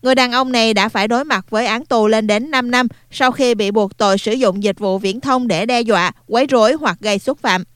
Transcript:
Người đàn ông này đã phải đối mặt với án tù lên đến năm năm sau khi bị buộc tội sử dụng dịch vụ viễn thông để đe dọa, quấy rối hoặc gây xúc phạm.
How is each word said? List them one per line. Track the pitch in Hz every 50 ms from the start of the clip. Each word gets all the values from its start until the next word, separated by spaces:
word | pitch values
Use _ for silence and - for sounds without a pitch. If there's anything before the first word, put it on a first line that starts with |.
| -
Người | 254 262
đàn | 247 254 247 240
ông | 247 262 262 254
này | 240 226 226 220
đã | 202 190 220
phải | - 208 196 220
đối | 233 240 285
mặt | 311 262 196 190 -
với | - 214 240
án | 226 220 233 -
tù | _ 262 233 214
lên | 214 226 220 214
đến | 208 208 208 240 311
năm | 311 262 254 240
năm | 240 247 254 233 - - _ _
sau | - - 277 254 254
khi | - 277 247 240
bị | 208 214 196
buộc | 202 220 208 190 -
tội | _ 220 202 196 202
sử | - 220 214
dụng | 262 262 208 185 202 202
dịch | 208 190 -
vụ | 208 196 190 190
viễn | 208 196 190 240
thông | - 269 262 254 254 240
để | 190 160 196
đe | 233 247 240
dọa, | 240 220 226 180 175 180 - _ _
quấy | _ 208 233 269
rối | 277 269 240 214 220 269
hoặc | 320 294 254 175 -
gây | - 214 208 196
xúc | - - 277 - -
phạm. | - 180 - 185 _ _